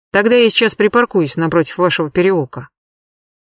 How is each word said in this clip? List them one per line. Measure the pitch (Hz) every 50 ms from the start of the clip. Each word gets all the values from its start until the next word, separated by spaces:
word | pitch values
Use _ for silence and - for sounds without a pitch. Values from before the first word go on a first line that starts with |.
| _ _ -
"Тогда | 196 208 220 240
я | 247 233 226
сейчас | - - 233 214 -
припаркуюсь | - 208 214 - 240 240 - - 196 160 135 -
напротив | - 165 160 160 170 156 - - -
вашего | 180 175 - - 165 147
переулка". | - 185 175 190 190 170 139 127 - 127 131 - _ _ _ _ _ _ _ _ _ _ _ _ _ _